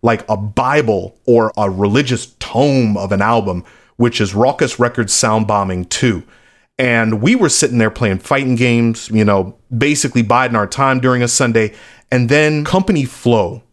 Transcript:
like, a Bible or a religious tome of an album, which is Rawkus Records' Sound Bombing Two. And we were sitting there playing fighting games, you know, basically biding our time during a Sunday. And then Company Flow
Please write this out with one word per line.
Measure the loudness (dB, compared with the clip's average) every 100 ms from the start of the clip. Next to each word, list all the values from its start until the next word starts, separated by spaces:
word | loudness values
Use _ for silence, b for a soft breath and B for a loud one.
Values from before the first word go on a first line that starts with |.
like, | 0 -2 -2
a | -4
Bible | -4 -2 0 0 0 -2 -4 _
or | 2 2 2 0
a | -4
religious | 0 0 0 0 -4 -6 _
tome | -6 0 2 2 0 0
of | -2
an | 0
album, | 2 0 0 -6 -8 b b -2
which | 0 0
is | -2
Rawkus | 2 2 2 -2 0
Records' | -2 0 -2
Sound | 0 2 0 2
Bombing | 0 0 -4 -6
Two. | -2 0 0 -6 b b b b -4
And | 0 0 0 0
we | 2
were | 2 2
sitting | 2 0 2
there | 0
playing | 0 -2 -2
fighting | -2 -2 0
games, | 0 2 2 0 -2 -2
you | 0
know, | 2 2 -2 -8 _ -2
basically | 0 0 0 0
biding | 2 2 2 -2
our | -2
time | -2 0 0
during | 0 0
a | 0
Sunday. | 0 0 0 -2 B B B B
And | -2 2
then | 2 2 0
Company | 0 -2 0 0
Flow | -2 -2 0 2 0 -6 _